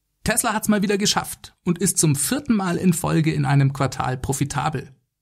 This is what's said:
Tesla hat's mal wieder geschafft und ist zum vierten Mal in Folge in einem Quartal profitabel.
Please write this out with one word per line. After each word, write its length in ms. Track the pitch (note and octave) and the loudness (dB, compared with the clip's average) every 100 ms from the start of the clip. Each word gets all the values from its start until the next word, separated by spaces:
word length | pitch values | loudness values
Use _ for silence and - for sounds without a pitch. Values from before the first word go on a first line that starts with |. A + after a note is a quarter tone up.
| _ _ | _ _
Tesla 280 | - A3 A#3+ | -4 0 0
hat's 160 | G#3+ A3 | 0 0
mal 140 | G#3 | 2
wieder 160 | G3 G3+ | 2 2
geschafft 560 | G#3 - - - - _ | 0 -2 -4 -10 -18 _
und 140 | - F3 | -4 -2
ist 180 | G3 - | 0 2
zum 200 | D#3+ C#3 | 2 2
vierten 380 | - C4+ C#4+ | 0 -2 0
Mal 220 | A3 F#3 E3+ | 0 0 0
in 160 | F#3 | 2
Folge 400 | E3 D3+ E3 D#3 | 2 2 0 0
in 140 | D#3 C#3 | 0 2
einem 260 | C#3 C#3 | 4 4
Quartal 460 | C#3 C3+ - B2+ B2+ | 2 -2 -2 -4 -4
profitabel. 760 | - C#3 C#3 C#3 D3 C3+ - _ _ _ | -4 -2 -2 -2 -4 -4 -10 _ _ _